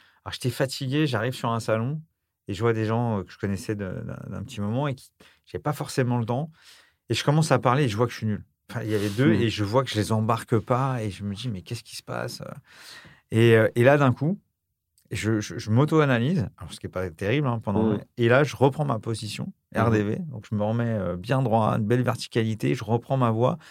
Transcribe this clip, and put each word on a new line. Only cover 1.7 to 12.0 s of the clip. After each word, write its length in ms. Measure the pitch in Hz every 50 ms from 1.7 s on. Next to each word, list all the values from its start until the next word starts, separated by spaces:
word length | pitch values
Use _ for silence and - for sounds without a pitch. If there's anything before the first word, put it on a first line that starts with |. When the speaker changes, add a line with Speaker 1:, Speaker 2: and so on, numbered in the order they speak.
| 110 110 113 131 151 156 156 _ _ _ _ _ _ _ _ -
Speaker 1:
et 60 | 101
je 60 | 90
vois 120 | 113 117 113
des 140 | 110 110
gens, 340 | 107 113 117 120 117 110 98
euh, 20 | 90
que 80 | -
je 80 | - -
connaissais 380 | - 98 98 92 - - 110
de, 80 | 101 101
d'un, 460 | 92 92 85 82 85 90 - - -
d'un 120 | 98 95 98
petit 180 | - - 101
moment 280 | 101 104 110 127 147 147
et 80 | 131
qui, 160 | - - - _ _ - - _ _ _
j'avais 160 | - - - -
pas 120 | 151 151
forcément 440 | - 143 - - - 131 120 123 123
le 60 | 113
temps. 260 | 107 120 127 156 160 - _ _ - - - _ _ _ _ _ -
Et 60 | 117
je 80 | - -
commence 300 | - 143 160 160 156 135
à 80 | 120
parler 240 | 113 127 120 139 156
et 40 | 123
je 80 | 101
vois 100 | 104 123
que 60 | 113 -
je 40 |
suis 100 | - -
nul. 180 | 110 104 92 92 - _ _ _ -
Enfin, 140 | - - 110
il 80 | 110
y 60 | 107
avait 140 | 104 101 104
deux 220 | 101 107 131 127 110
Speaker 2:
Mhm. 100 | 104 120
Speaker 1:
et 60 | 117
je 140 | 107 107 104
vois 220 | 98 107 131 135
que 60 | 123
je 40 | -
les 160 | 107 101 87
embarque 480 | 110 110 110 110 117 110 - - - 110
pas 460 | 98 - 123 120 135 139 131 123 110
et 80 | 110 92
je 100 | 98 104
me 140 | 101 101
dis, « 120 | 95 117 127
Mais 120 | 107 92 85
qu'est-ce 220 | - 120 113 -
qui 100 | - -
se 80 | -